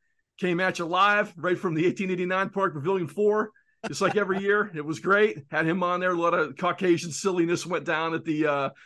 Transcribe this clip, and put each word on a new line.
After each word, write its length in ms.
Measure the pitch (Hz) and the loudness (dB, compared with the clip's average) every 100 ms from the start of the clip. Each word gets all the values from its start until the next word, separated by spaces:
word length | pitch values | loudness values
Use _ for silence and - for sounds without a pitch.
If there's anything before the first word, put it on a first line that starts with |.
| _ _ _ - | _ _ _ -6
came 220 | 180 175 | -2 0
at 200 | 185 175 | 0 -2
you 60 | 170 | -2
live 480 | 180 202 208 208 170 | 2 4 4 0 -2
right 200 | 170 180 | -2 -2
from 180 | 190 160 | -2 0
the 100 | 175 | 0
eighteen 260 | 175 190 | 0 -2
eighty-nine 380 | 180 180 185 190 | -2 -2 0 -2
Park 240 | 190 190 | -2 -2
Pavilion 340 | 151 143 190 165 | -2 -2 -2 -2
four, 440 | - 208 214 214 - _ _ 220 | 0 2 2 -2 -6 _ _ -10
just 140 | - | -2
like 160 | 190 208 | 0 2
every 240 | 196 190 | 0 0
year. 280 | 196 208 208 165 | 2 0 0 -4
It 100 | 151 | -6
was 140 | 160 | -4
great. 380 | 170 202 214 156 - | 2 4 4 0 -6
Had 160 | 151 160 | -2 0
him 160 | 185 | 0
on 180 | 180 180 | 0 0
there. 100 | 185 | 0
A 40 | 175 | 2
lot 180 | 170 | 2
of 240 | 175 151 131 | 2 0 -2
Caucasian 540 | 180 170 185 165 170 | -2 0 2 2 0
silliness 540 | 143 196 180 170 175 160 | -4 -2 0 0 0 -2
went 200 | 175 147 | -4 -2
down 280 | 160 165 | -2 -2
at 120 | 160 165 | -4 -2
the, 220 | 151 156 | -2 0
uh, 220 | 143 135 - | 0 -2 -6